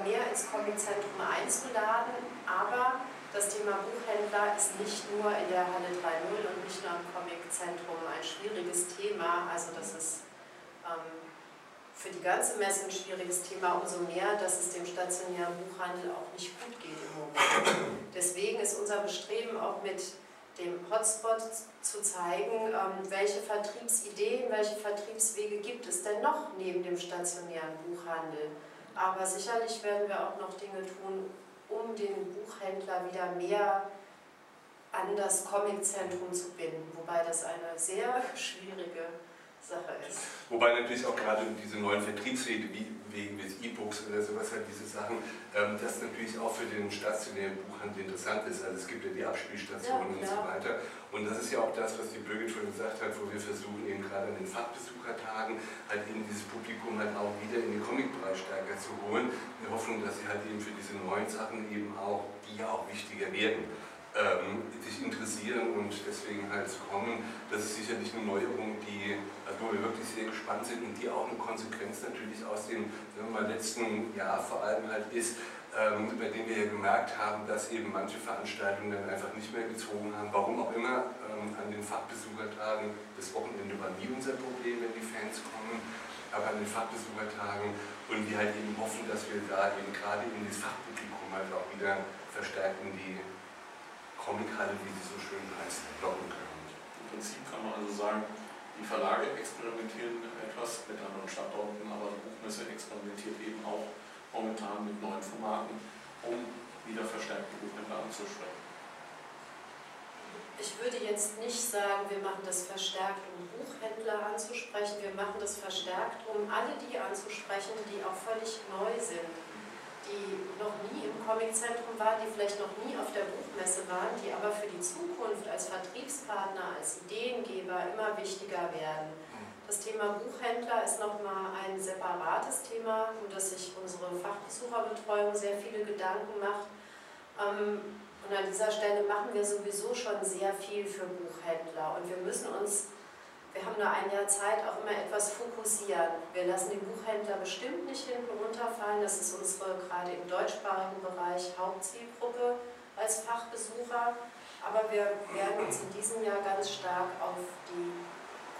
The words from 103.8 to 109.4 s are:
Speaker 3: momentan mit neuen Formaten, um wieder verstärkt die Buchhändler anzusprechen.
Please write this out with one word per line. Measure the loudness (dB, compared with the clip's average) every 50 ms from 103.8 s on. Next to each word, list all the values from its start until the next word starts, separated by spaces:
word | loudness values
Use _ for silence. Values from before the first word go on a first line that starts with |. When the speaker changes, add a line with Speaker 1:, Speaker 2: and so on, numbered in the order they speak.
| -2 -4 -8 -10 -12 -14 -14 -16 -12 -6
Speaker 3:
momentan | -4 -2 0 0 -2 -2 -2 -4 -2 -2 -2
mit | -2 -2 -2
neuen | -2 -2 -2 -2 -4
Formaten, | -6 -6 -2 0 0 0 0 0 -2 -6 -8 -8 -10 -12 -12 -14 -14 -12 -6 -2 -2
um | 0 0 -2 -4 -6 -8 -10 -12 -12 -10 -8
wieder | -4 -2 -2 -2 -2
verstärkt | -2 -2 -2 -2 -2 -4 -4 -6 -6
die | -6 -6
Buchhändler | -6 -6 -6 -6 -4 -4 -4 -4
anzusprechen. | -4 -4 -6 -6 -6 -6 -6 -8 -8 -8 -8 -10 -12 -12 -12 -14 -14 -12 -12 -12 -12 -12 -14 -14 -14 -14 -14